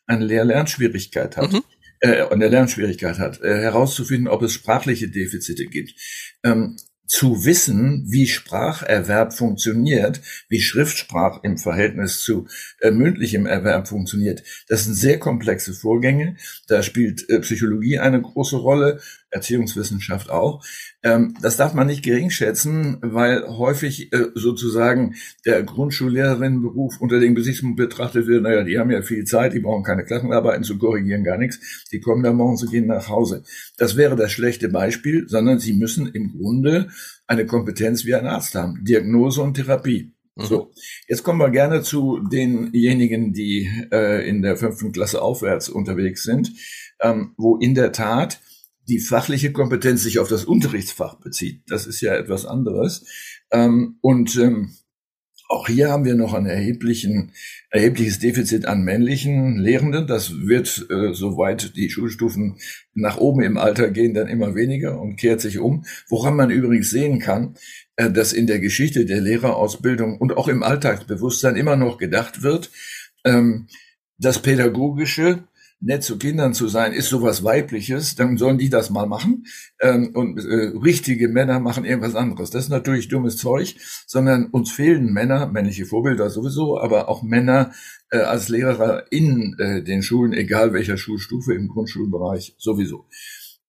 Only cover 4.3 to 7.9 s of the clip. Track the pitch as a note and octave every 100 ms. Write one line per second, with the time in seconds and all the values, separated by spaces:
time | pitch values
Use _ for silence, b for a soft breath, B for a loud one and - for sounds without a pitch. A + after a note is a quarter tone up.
4.3 | A2+ A2+ - - A#2 - A#2+ G#2+ G2 F#2
5.3 | F2+ - - - D2+ - - B B B
6.3 | B A#2+ A#2 A2 - - _ - - C3+
7.3 | A2 G2+ F3 - G2+ C3